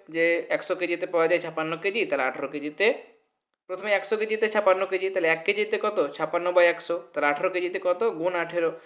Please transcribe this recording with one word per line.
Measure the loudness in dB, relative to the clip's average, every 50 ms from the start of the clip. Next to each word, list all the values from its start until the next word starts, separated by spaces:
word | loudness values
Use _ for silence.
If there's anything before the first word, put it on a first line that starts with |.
| -16 -8
যে | -2 0 2 2 2 0 0 -2
একশো | -2 -4 -2 -4 -2
কেজিতে | -2 0 -2 -2 -4 -4
পাওয়া | -2 2 2 4 4
যায় | 2 2
ছাপ্পান্ন | 0 -4 -4 -4 -4 -4 -4
কেজি, | -4 -4 -2 -2 0 -2
তাহলে | 0 0 0 0
আঠারো | -2 -2 -4 -6 -6
কেজিতে, | -6 -8 -8 -8 -2 2 2 2 2 0 -6 -14 _ _ _ _ _ _ _ _ _ _ _
প্রথমে | -12 -10 -8 -2 0 0
একশো | 0 2 0 -2
কেজিতে | -2 0 -2 0 0 0 0
ছাপ্পান্ন | 2 2 4 4 4 4 2
কেজি, | 0 -2 -2 -2 -2
তাহলে | 0 0 2 2
এক | 2 2 0
কেজিতে | -2 0 0 0 -2 -2 -2 -2
কত? | 0 0 0 0 0 -2
ছাপ্পান্ন | -4 -4 -2 -2 -2 0 4 6
by | 6 6
একশো, | 6 4 0 -4 -6 -6 -6 -6 -6 -4
তাহলে | 0 0
আঠারো | 2 2 2 -2 -2
কেজিতে | 0 -2 -2 -2 -4 -2 0
কত? | 0 0 2 0
গুণ | -2 -2 -2 -2 -2 -2
আঠেরো, | -2 -4 -2 -2 0 0 0 -2 -4 -14